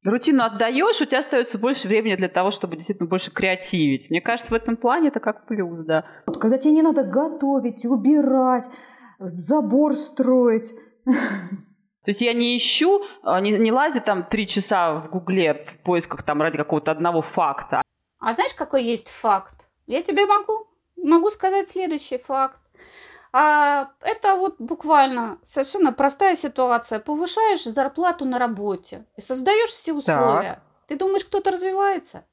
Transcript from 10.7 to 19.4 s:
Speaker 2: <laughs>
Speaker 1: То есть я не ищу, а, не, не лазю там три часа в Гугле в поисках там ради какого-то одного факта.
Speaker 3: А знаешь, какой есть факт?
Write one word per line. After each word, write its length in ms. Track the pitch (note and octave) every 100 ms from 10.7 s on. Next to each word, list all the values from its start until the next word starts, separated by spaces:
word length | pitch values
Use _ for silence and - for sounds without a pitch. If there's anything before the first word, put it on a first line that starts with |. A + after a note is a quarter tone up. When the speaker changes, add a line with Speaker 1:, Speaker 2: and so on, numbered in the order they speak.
| - - _ -
Speaker 2:
<laughs> 0 |
Speaker 1:
То 1040 | B3 A3 G3+ F3+ G3 - _ _ _ -
есть 100 | G3+
я 120 | A#3
не 220 | A#3+ A#3+ A#3+
ищу, 440 | - - D#4+ G4+ G4+ -
а, 160 | - F3+
не, 100 | G3
не 200 | G#3 A3+
лазю 300 | B3 D4+ C4+
там 240 | - G3 F3
три 220 | G#3+ G3+
часа 460 | - F#3+ G3 E3+ D#3
в 80 | D#3
Гугле 420 | F3+ F3 F#3+ E3
в 300 | D3 - -
поисках 400 | - F3 E3 C#3+
там 180 | - D3
ради 160 | D#3 D3+
какого-то 340 | D3+ D3+ D3+
одного 300 | D#3 F3 E3
факта. 600 | D#3 - D#3 C#3 - - C#3 _ _ _
Speaker 3:
А 140 | A3
знаешь, 200 | A#3 C5+ -
какой 280 | D4+ C4+
есть 260 | A#3 A#3 -
факт? 580 | - A3+ G3